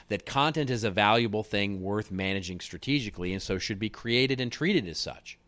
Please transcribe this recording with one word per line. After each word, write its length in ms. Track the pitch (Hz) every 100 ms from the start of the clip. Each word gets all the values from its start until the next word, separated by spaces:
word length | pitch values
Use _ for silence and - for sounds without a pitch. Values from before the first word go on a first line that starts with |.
| -
that 160 | 101
content 460 | - 139 147 156 139
is 140 | 123
a 60 | 110
valuable 520 | 92 104 117 117 104
thing 400 | 107 104 101 95
worth 280 | 92 104 107
managing 500 | 92 95 98 90 90
strategically 760 | - 85 - 143 107 - 90
and 80 | 95
so 160 | - 95
should 200 | - 101
be 120 | 107
created 500 | - 117 120 131 131
and 100 | 123
treated 360 | - 160 190 92
as 80 | 76
such. 400 | - 62 - -